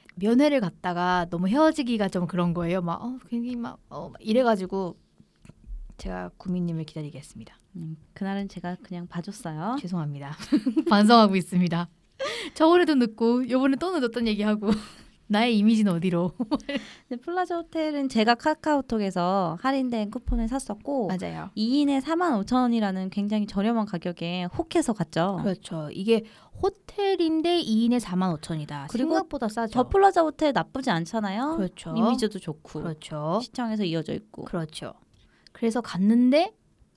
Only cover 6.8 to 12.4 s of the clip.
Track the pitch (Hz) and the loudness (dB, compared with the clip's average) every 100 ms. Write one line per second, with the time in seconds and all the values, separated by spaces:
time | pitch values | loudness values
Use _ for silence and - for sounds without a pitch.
6.8 | 156 156 147 139 - - 226 - _ 180 | -6 -10 -12 -12 -16 -20 -20 -20 _ -14
7.8 | 160 156 - - 196 196 196 180 175 180 | -12 -12 -18 -10 -6 -6 -8 -10 -10 -10
8.8 | - 175 175 170 170 202 165 156 190 269 | -10 -12 -10 -10 -10 -10 -10 -6 -6 -6
9.8 | 180 180 147 143 139 156 - - 247 226 | -4 -4 -4 -8 -10 -14 -2 0 0 -2
10.8 | 320 208 208 233 208 190 - 180 175 170 | 2 6 8 8 8 4 0 2 2 0
11.8 | 175 _ _ - 539 466 | -4 _ _ -8 -6 -6